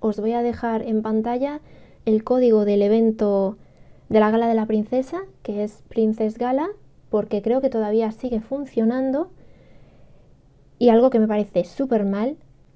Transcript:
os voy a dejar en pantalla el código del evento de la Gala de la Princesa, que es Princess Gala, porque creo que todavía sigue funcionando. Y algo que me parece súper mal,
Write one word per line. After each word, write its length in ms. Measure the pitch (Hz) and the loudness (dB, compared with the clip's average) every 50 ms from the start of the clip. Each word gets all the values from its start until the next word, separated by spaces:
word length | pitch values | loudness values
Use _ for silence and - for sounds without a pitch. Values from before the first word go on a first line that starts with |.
os 200 | - 220 208 208 | -6 -4 -4 -4
voy 120 | 202 220 233 | -4 -4 -2
a 100 | 240 240 | -2 -2
dejar 400 | 240 226 - - 233 226 220 - | -4 -4 -4 -4 -4 -4 -4 -4
en 200 | 226 220 220 220 | -2 -2 -2 -2
pantalla 580 | 220 220 220 220 233 240 247 269 285 294 302 - - - - - - - - - | -2 -2 -2 -2 -2 -2 -2 -4 -4 -6 -8 -14 -18 -20 -20 -20 -20 -20 -8 -2
el 180 | 233 214 214 220 | 0 0 2 2
código 400 | - 254 254 254 240 220 214 208 | 0 2 2 4 4 4 4 4
del 180 | 208 202 202 202 | 2 2 2 4
evento 760 | 202 214 226 226 226 220 220 214 202 202 196 196 190 220 - - - _ - - - - - - - | 4 4 4 4 2 2 0 0 0 2 2 0 -2 -4 -8 -14 -20 _ -20 -20 -20 -20 -20 -6 0
de 120 | 214 220 | 2 2
la 100 | 214 214 | 4 4
Gala 180 | 220 226 233 233 | 2 2 2 2
de 60 | 226 | 0
la 120 | 220 214 | 0 0
Princesa, 560 | 220 220 214 208 - 247 254 262 - 330 359 392 381 - _ - | 0 0 -2 -2 -2 -2 -2 -2 -4 -6 -10 -10 -12 -16 _ -12
que 220 | - 202 208 208 | -8 -6 -6 -6
es 180 | 208 - - - - | -6 -8 -12 -20 -8
Princess 500 | - 226 220 214 220 - 220 214 220 - | -2 0 0 0 0 0 -2 -4 -4 -4
Gala, 300 | 233 247 254 277 - 392 415 - - - _ - - - | -4 -2 -2 -2 -2 -4 -6 -10 -16 -20 _ -20 -8 -4
porque 320 | - 208 208 208 214 208 202 | -2 -2 -2 -2 -4 -2 0
creo 180 | 220 240 269 | 0 0 0
que 100 | 269 269 | 0 0
todavía 400 | 254 226 220 208 214 226 226 220 220 | 0 -2 -2 0 0 0 0 -2 -4
sigue 280 | - - 247 240 220 | -6 -8 -6 -6 -6
funcionando. 920 | 220 - 269 277 285 269 - 226 220 226 247 262 262 269 262 294 349 370 - - - - - - - - - - - - - - - - - - - - - - _ _ _ _ _ _ _ - | -6 -6 -8 -8 -8 -6 -2 0 0 0 0 0 -2 -2 -2 -2 -4 -6 -10 -18 -20 -20 -20 -20 -20 -20 -20 -20 -20 -20 -20 -20 -20 -20 -20 -20 -20 -20 -20 -20 _ _ _ _ _ _ _ 2
Y 100 | 247 240 | 4 6
algo 220 | 220 226 247 262 | 6 6 6 4
que 80 | 254 226 | 4 2
me 100 | 214 220 | 2 2
parece 360 | 214 208 202 208 - 180 175 | 0 -2 -2 -2 -2 -2 -2
súper 400 | - - - 277 262 240 214 202 | -2 -4 -6 -4 -2 0 0 0
mal, 320 | 196 196 202 220 262 311 - - - - _ _ _ _ | -2 -2 -2 -4 -4 -6 -8 -14 -20 -20 _ _ _ _